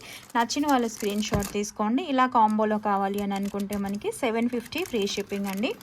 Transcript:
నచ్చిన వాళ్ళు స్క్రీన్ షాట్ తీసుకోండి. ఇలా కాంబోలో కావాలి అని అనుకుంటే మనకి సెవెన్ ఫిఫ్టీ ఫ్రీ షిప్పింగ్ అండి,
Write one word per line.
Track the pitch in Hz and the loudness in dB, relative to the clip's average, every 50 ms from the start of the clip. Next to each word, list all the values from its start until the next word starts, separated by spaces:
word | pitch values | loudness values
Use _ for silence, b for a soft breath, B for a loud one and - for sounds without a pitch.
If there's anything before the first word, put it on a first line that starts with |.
| B B B B B B - | B B B B B B 0
నచ్చిన | 233 240 233 - 294 302 | 0 0 2 0 0 2
వాళ్ళు | 294 277 247 233 220 | 4 4 4 2 0
స్క్రీన్ | - - - 196 208 214 | -2 -2 -2 -2 0 0
షాట్ | 214 - 220 202 202 | -2 0 0 0 0
తీసుకోండి. | - - 202 208 - - - 214 214 240 320 | 0 -2 -4 -4 -4 -2 -2 0 0 0 0
ఇలా | 381 294 269 254 254 | 0 0 2 2 4
కాంబోలో | 254 254 233 220 214 214 214 220 208 214 208 | 4 6 4 4 6 4 4 2 2 2 0
కావాలి | 214 208 196 196 196 196 202 202 | 0 0 2 2 0 0 -2 -2
అని | 202 196 196 | -2 -2 -2
అనుకుంటే | 196 202 196 - 202 202 196 208 | -2 -2 -4 -4 -4 -4 -4 -4
మనకి | 202 196 196 202 208 - 427 | -4 -2 -2 -4 -4 -4 -6
సెవెన్ | 453 - 277 226 220 233 233 240 | -4 -2 0 0 2 2 0 0
ఫిఫ్టీ | 247 233 226 - - 311 370 | -2 -4 -6 -4 -4 -4 -4
ఫ్రీ | - 254 214 196 | -2 -2 -2 0
షిప్పింగ్ | 202 - 202 196 - 202 196 202 | 0 -2 -4 -4 -4 -4 -4 -4
అండి, | 196 190 196 226 349 480 - | -4 -2 -2 -2 -4 -4 -6